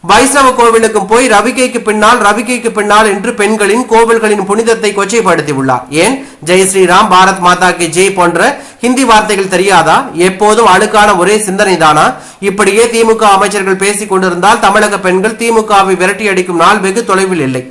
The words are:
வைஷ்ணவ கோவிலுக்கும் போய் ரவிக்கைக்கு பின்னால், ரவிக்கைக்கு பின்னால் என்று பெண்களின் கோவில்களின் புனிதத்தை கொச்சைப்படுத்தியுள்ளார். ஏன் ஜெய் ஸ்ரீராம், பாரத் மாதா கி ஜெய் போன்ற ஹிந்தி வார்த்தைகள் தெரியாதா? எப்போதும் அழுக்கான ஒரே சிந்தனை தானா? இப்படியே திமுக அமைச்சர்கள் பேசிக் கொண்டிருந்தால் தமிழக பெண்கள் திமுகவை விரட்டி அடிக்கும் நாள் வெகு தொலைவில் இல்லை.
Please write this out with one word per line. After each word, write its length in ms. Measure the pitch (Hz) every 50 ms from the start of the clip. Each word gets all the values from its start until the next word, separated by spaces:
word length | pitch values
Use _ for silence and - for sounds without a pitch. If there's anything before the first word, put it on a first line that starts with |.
| -
வைஷ்ணவ 440 | 170 196 220 262 269 277 285 269 254 -
கோவிலுக்கும் 500 | 240 240 233 226 226 226 220 214 214 190 180
போய் 160 | 220 240 269 240 214
ரவிக்கைக்கு 460 | 202 208 247 - 254 254 247 233 233 208
பின்னால், 320 | 214 208 214 208 220 247 247 214
ரவிக்கைக்கு 460 | 202 208 220 233 233 247 240 220 226 - 214
பின்னால் 300 | 202 208 202 208 220 214
என்று 180 | 196 196 190 233 240 -
பெண்களின் 460 | 202 208 220 214 208 190 202 240 254 226
கோவில்களின் 500 | 226 220 233 226 226 226 220 214 208 208 190 185
புனிதத்தை 420 | 202 220 233 233 226 202 196 208 202
கொச்சைப்படுத்தியுள்ளார். 880 | 202 196 190 214 233 202 185 170 160 151 147 143 131 135 135 127 123 - - 139 156
ஏன் 140 | 175 214 269 269 - - - - - 147
ஜெய் 180 | 180 185 190 185
ஸ்ரீராம், 380 | 196 196 185 170 175 190 220 196
பாரத் 320 | 185 185 190 190 190 190 180
மாதா 240 | 175 180 180 185 190 208 -
கி 80 | 175 160 147
ஜெய் 200 | 175 190 196 196 180
போன்ற 220 | 175 175 170 165 190 254 277 277 - - - _
ஹிந்தி 220 | - 233 254 262 269 233
வார்த்தைகள் 420 | 220 214 208 - 214 196 196 185 185
தெரியாதா? 420 | 180 190 196 190 175 156 156 170 226 269 247 - 160 175 190
எப்போதும் 420 | 190 185 208 208 214 220 233 202 202
அழுக்கான 360 | 208 214 208 214 214 208 208 202 175
ஒரே 140 | 175 190 208 214 214
சிந்தனை 300 | 190 185 196 208 196 180 160 160
தானா? 200 | 156 151 151 165 240 254 - - - - _ 190 202
இப்படியே 360 | 185 202 208 - 196 214 233 233 233
திமுக 300 | 226 226 220 220 220 214 208 196
அமைச்சர்கள் 460 | 190 202 202 190 208 190 196 190 190 196
பேசிக் 260 | 202 208 208 214 202
கொண்டிருந்தால் 500 | 190 185 185 185 175 175 180 202 233 226 220
தமிழக 320 | 202 190 214 214 208 202 190 196
பெண்கள் 320 | 185 180 190 190 220 226 -
திமுகவை 560 | 233 233 226 220 220 214 214 196 196 190 190 185
விரட்டி 240 | 185 185 202 190 220 208
அடிக்கும் 300 | 190 180 180 180 180 165 165
நாள் 180 | 180 208 220 190
வெகு 180 | 196 190 233 233 -
தொலைவில் 340 | 196 185 190 190 185 165 139
இல்லை. 180 | 131 127 131 127 -